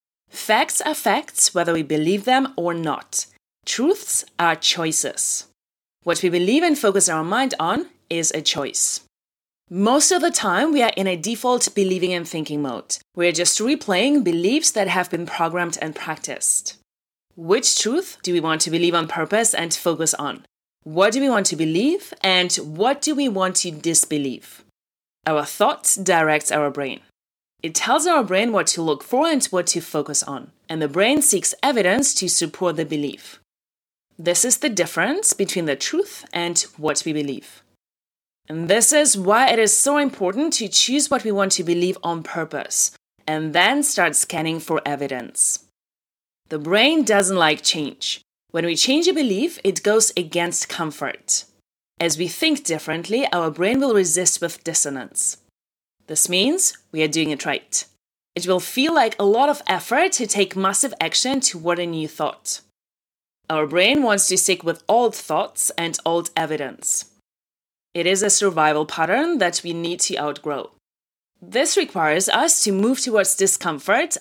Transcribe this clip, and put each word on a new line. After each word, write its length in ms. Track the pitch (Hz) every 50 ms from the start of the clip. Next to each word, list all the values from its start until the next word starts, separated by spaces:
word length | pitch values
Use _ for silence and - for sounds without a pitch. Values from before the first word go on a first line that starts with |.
| _ _ _ _ _ _
Facts 500 | - - - - 214 240 320 320 - -
are 140 | - 208 202
facts 640 | - - 208 196 262 330 - - - - - -
whether 180 | 180 170 170 170
we 80 | 165
believe 440 | 151 139 151 156 156 175 196 202 202
them 280 | 247 254 269 269 262 -
or 200 | - 170 175 170
not. 500 | 165 165 156 135 - - - - - - - _ _ _ _ _ _ -
Truths 600 | - - - 247 330 415 - - - - - - - _ -
are 180 | 175 165 160
choices. 880 | 160 - - - 175 165 160 156 - - - - - - - - - - _ _ _ _ _ _ _ _ _ _ _ -
What 200 | 175 170 - -
we 60 | 180
believe 340 | 170 175 175 190 247 311 349
and 160 | 339 294 285
focus 300 | - 202 190 196 - 175
our 140 | 160 160 160
mind 300 | 170 202 240 269 262 - -
on 280 | 160 170 208 285 359 - _ _ _ -
is 220 | 165 165 165 -
a 100 | - 156
choice. 600 | 147 - - 160 139 123 - - - - - - - _ _ _ _ _ _ _ _ _ _ _ _ -
Most 400 | 175 185 202 220 262 302 294 - 370
of 80 | 359
the 100 | - 339
time, 400 | 339 - 226 196 175 196 269 330
we 100 | 294 285
are 120 | 240 226 -
in 100 | - 190
a 120 | 190 180 165
default 580 | 156 214 233 - - 247 247 240 247 - -
believing 380 | 202 196 185 185 185 175 180 180
and 120 | 175 170
thinking 360 | 170 - 160 156 156 151 147
mode. 360 | 147 135 117 98 - - - - - _ -
We 140 | 175 175 175
are 60 | 165
just 260 | 170 175 - - -
replaying 640 | 214 247 302 - - - 190 180 226 277 294 294 214
beliefs 480 | 175 165 170 170 202 262 311 320 -
that 160 | - 220 196 180
have 220 | 175 185 175 -
been 160 | 180 165 175
programmed 520 | 165 - - 165 165 165 180 175 170 160 -
and 120 | - 160 151
practiced. 840 | - - 165 156 - - 185 - - - - - - - - - _ _ _ _ _ _ _ _ _ _ _ _
Which 420 | 175 165 165 196 254 254 - - -
truth 380 | - 214 254 349 392 - - - -
do 80 | 185
we 80 | 175 170
want 220 | 156 160 156 156
to 100 | - 165
believe 240 | 160 170 175 175 170
on 140 | 170 160 160
purpose 440 | - 175 160 151 202 220 233 226 -
and 200 | - 170 170 160
focus 400 | - - 175 165 160 165 156 -
on? 320 | - 147 139 - - - _ _ _ _ _ _ _ -
What 260 | 156 156 170 190 220
do 80 | 220 269
we 80 | 277 269
want 180 | 240 202 196 -
to 100 | 175 151
believe, 560 | 160 160 160 175 233 294 349 403 - - - -
and 320 | - 190 185 180 180 180 -
what 460 | - - 151 156 160 208 254 285 285
do 120 | - 302 302
we 140 | 269 277 254
want 300 | 202 190 185 185 185 -
to 140 | - 180
disbelieve? 920 | 156 151 - 170 165 - - - 156 147 139 135 120 - - - - - _ _ _ _ _ _ _ _ _ _ _ _ -
Our 180 | 156 156 151 143
thoughts 520 | - - - 208 262 - - - - -
direct 580 | 196 190 190 180 165 160 156 151 151 - - -
our 180 | 151 147 143
brain. 300 | 135 147 139 131 - - _ _ _ _ _ _ _ _ _ _ _ _
It 140 | - 165 160
tells 320 | - - 226 254 320 302 359
our 160 | 330 294 233
brain 300 | 175 185 190 226 240 220
what 140 | 190 156 -
to 140 | - 175
look 220 | 165 160 147 147 -
for 240 | - 247 254 311 330
and 160 | 311 262 - -
what 200 | - 180 170 165
to 140 | - 175
focus 420 | - - - 151 147 - 147 - -
on, 280 | 135 143 - 131 139 _ _ _ -
and 120 | 165 160
the 60 | 156 143
brain 340 | 143 175 202 240 285 302
seeks 320 | 277 - 208 180 - - - -
evidence 520 | - 277 277 226 185 180 202 262 277 - -
to 160 | - 190 175
support 480 | - - 170 160 - - 185 175 156 160
the 80 | 160
belief. 560 | 151 156 147 143 135 - - - - - - _ _ _ _ _ _ _ _ _ _ _ _ _ _ _ -
This 240 | 160 170 175 - -
is 140 | 254 - -
the 120 | - 302
difference 640 | 214 180 165 - - - - 226 302 392 440 - -
between 320 | - 196 185 - 185 165
the 100 | 151 139
truth 500 | - - - - 330 403 - - - - - -
and 260 | 175 170 175 170 170 - - -
what 280 | - 151 151 143 - -
we 80 | 165 151
believe. 480 | 151 147 139 131 - - - - - _ _ _ _ _ _ _ _ _ _ _ _ _ _ _ _ _ -
And 180 | 156 160 170 165
this 240 | 196 233 226 -
is 240 | 302 294 302 254 -
why 360 | 196 180 185 208 233 262 247
it 80 | 240 226
is 180 | 220 208 - -
so 200 | - 277 285 294
important 560 | 285 269 269 - 196 180 185 247 302 330 -
to 140 | - 226 190
choose 440 | - - - - 254 294 262 -
what 120 | 285 247 233
we 80 | 220
want 200 | 202 196 196 190
to 120 | - - 175
believe 360 | 170 170 175 175 185 190 -
on 220 | - 170 170 165 156
purpose, 720 | - - 170 160 156 - 139 - - - - - - - - _ _ _ _ - 156
and 260 | 156 156 156 160 147
then 300 | 175 180 214 254 294 285
start 320 | - - 202 175 160 147
scanning 440 | - - - 180 160 160 160 165 160
for 220 | - - 160 - - 143
evidence. 800 | 147 135 143 135 135 127 117 - - - - - - - _ _ _ _ _ _ _ _ _ _ _ _ _ _ _ _ _ -
The 80 | 160 151
brain 460 | 147 160 190 214 233 285 330 311 262
doesn't 340 | 214 208 202 196 185 196 180
like 240 | 165 151 156 -
change. 600 | - - - 160 147 131 - - - - - - _ _ _ _ _ _
When 160 | - 165 165
we 100 | 170 165
change 320 | - - 254 269 311 339 370
a 60 | 370
belief, 460 | 320 277 233 190 196 269 349 - - -
it 200 | 196 185 - -
goes 280 | 208 214 220 214 - - 180
against 500 | 175 160 - 175 170 175 170 - - -
comfort. 800 | - - 165 156 147 - 147 131 - - _ - - - - _ _ _ _ _ _ _ _ _ _ -
As 180 | 170 170 151 156
we 100 | 180 165
think 360 | - - 320 320 302 - -
differently, 640 | - 160 151 - 160 160 165 170 170 214 254 277 -
our 200 | - 175 165 160
brain 280 | 147 160 180 208 247 269
will 140 | 277 269 220
resist 480 | 202 185 170 - 180 180 170 - -
with 220 | 170 165 - - -
dissonance. 720 | 170 151 - - 147 139 131 120 - - - - - - - _ _ _ _ _ _ _ _ _ _ _ _ _ -
This 200 | 156 151 - -
means 480 | 180 185 202 269 339 381 - - - - _ _
we 120 | - 156 156
are 40 | 151
doing 220 | 147 160 156 151
it 160 | 147 135 -
right. 400 | 160 139 - - - - - - - _ _ _ _ _ _ _ _ -
It 140 | 175 175 180
will 120 | 185 180
feel 360 | 180 - - 254 269 320 339
like 200 | 302 240 220 - -
a 60 | 208
lot 240 | 196 208 233 277 294
of 120 | 285 - - -
effort 440 | 185 175 - - 233 285 359 381 -
to 120 | - 247
take 300 | 208 - 202 190 185 -
massive 400 | 190 190 294 294 - - 262 - -
action 400 | 165 165 - - - 262 269 269
toward 380 | 254 - - 170 160 175 175 175
a 80 | 175
new 220 | 170 165 160 156 151
thought. 540 | - - 156 135 - - - - - - - _ _ _ _ _ _ _ _ _ _ _ _ _ _ _ _ -
Our 160 | 160 156 156
brain 380 | 143 156 175 185 220 277 294 269
wants 240 | 226 202 196 - -
to 100 | 185 185
stick 280 | - - 185 180 175
with 180 | 165 165 - _ -
old 260 | 214 240 247 220 -
thoughts 540 | - - - 156 165 214 - - - - - - -
and 200 | 165 165 151 - -
old 260 | 170 170 170 165 - -
evidence. 680 | 165 165 151 156 147 139 127 - - - - - - - - _ _ _ _ _ _ _ _ _ _ _ _ _ _ _ _ -
It 120 | 170 165
is 160 | 180 196 190
a 80 | 208 202
survival 560 | - - 208 196 170 160 151 151 151 151 156
pattern 520 | 156 - 165 160 165 196 262 311 339 349 254
that 240 | 185 175 175 - -
we 80 | 175
need 300 | 170 170 170 170 175 170
to 160 | - - 190 -
outgrow. 540 | 147 147 143 - - 151 143 127 - - _ _ _ _ _ _ _ _ _ _ _ _ _ -
This 360 | 175 175 190 254 302 - - 403
requires 500 | 320 - - 185 160 151 151 180 190 -
us 340 | - 226 294 339 - - -
to 80 | 214 196
move 260 | 190 208 240 269 254
towards 380 | - 254 220 208 185 - - -
discomfort 800 | 190 190 - - - 175 156 139 - - 208 254 339 330 - -